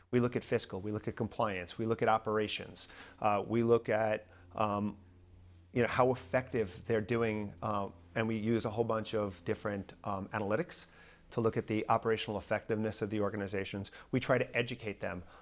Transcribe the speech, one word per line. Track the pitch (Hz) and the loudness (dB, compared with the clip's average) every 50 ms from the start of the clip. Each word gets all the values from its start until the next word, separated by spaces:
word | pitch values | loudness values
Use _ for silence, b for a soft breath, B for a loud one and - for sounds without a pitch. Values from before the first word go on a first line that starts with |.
| B B | B B
We | - 123 | 2 4
look | 120 123 - - | 4 4 2 0
at | - | -2
fiscal, | - 127 110 - - - 95 | 0 -2 -2 -2 -2 -8 -6
we | 92 104 | -4 -4
look | 104 104 - 120 | -4 -4 -4 -4
at | 101 - | -4 -2
compliance, | 120 101 - - 117 107 98 90 90 - - - | -4 -4 -2 0 0 0 0 -4 -6 -8 -6 -4
we | 113 | 0
look | 110 113 - | 0 2 2
at | 120 110 | 4 4
operations, | 110 110 - 110 107 107 107 98 - - 95 101 92 - - B B B B B B B | 4 4 4 2 2 2 2 0 -2 -6 -8 -8 -12 -14 -16 B B B B B B B
uh, | 117 107 104 101 98 | 2 2 4 2 2
we | - 110 120 117 | 2 2 4 6
look | 113 117 117 - - | 6 6 6 6 4
at, | 110 107 110 110 107 104 - - B B B B - | 2 2 4 2 2 0 -2 -6 B B B B -2
um, | - 110 104 101 101 104 104 101 - - - - - - - - - - - - - - - - | 0 0 2 2 0 0 -2 -4 -6 -14 -20 -20 -20 -20 -20 -20 -20 -20 -20 -20 -20 -14 -4 0
you | 123 | 2
know, | 117 - | 2 4
how | - - 127 127 | 4 4 4 4
effective | 127 127 - - - 127 127 - - 120 107 90 - - - - | 4 0 -2 0 0 0 0 0 0 0 0 -2 -4 -8 -2 0
they're | 113 110 | 0 2
doing, | 107 - 120 117 117 113 107 107 104 98 - - | 2 2 0 2 2 2 0 -2 -4 -6 -8 -6
uh, | - 107 104 101 98 98 - - - - - | -4 -2 -2 -2 -2 -4 -8 -12 -16 -8 -2
and | 117 113 | -2 0
we | 110 113 110 | 0 0 0
use | 104 110 117 110 101 | 0 2 2 2 2
a | 117 | 0
whole | 104 113 120 | 0 0 0
bunch | 113 113 110 107 - - | 2 0 -2 -2 -2 -2
of | 107 104 101 92 - - | -2 -2 -2 -4 -6 -4
different, | - 107 - - 107 101 101 95 - - - - | -4 -4 -2 -2 -4 -4 -4 -6 -8 -12 -10 -6
um, | 107 101 95 98 - - | -4 -4 -4 -4 -4 -4
analytics | 107 104 98 107 139 175 - - - - - B B B B B B B B | -2 -2 0 0 0 0 -2 -8 -16 -16 -18 B B B B B B B B
to | - 123 | -2 0
look | 113 110 - 117 | 2 2 2 0
at | 110 | -2
the | - 110 110 107 - | -2 -2 0 2 2
operational | 113 113 - 117 113 104 - - 104 98 | 2 2 2 2 0 0 -2 -4 -6 -6
effectiveness | - - 110 104 - - 113 107 110 110 104 - | -4 -2 -2 -2 -2 -2 -2 0 0 -2 -2 -4
of | 113 104 | -4 -4
the | 110 107 | -2 0
organizations. | 101 101 98 104 101 95 101 98 98 - - 101 98 - B B B B | 0 0 -2 -2 -4 -4 -4 -4 -4 -4 -6 -8 -8 -8 B B B B
We | B 127 | B -2
try | 127 - 131 123 | 2 2 2 2
to | 123 - - | 2 0 0
educate | 117 120 120 123 - 113 107 98 - | -2 -2 -2 -2 -8 -6 -8 -6 -6
them | - 92 92 90 85 B B B | -6 -6 -6 -6 -10 B B B